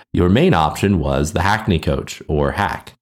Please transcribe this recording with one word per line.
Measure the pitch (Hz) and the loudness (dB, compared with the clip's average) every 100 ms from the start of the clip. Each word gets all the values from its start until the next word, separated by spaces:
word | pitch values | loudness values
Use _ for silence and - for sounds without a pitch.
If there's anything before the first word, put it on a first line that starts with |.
| - | -6
your | 87 87 | 0 4
main | 107 180 | 4 4
option | 87 78 - 98 95 | 4 2 0 0 0
was | 69 67 73 | 0 0 -2
the | - | -2
hackney | 95 107 - 82 | 0 0 0 -2
coach | - 69 - - - | 0 -4 -6 -14 -6
or | 76 71 | -2 -2
hack. | 80 101 - - - | -2 -4 -4 -14 -20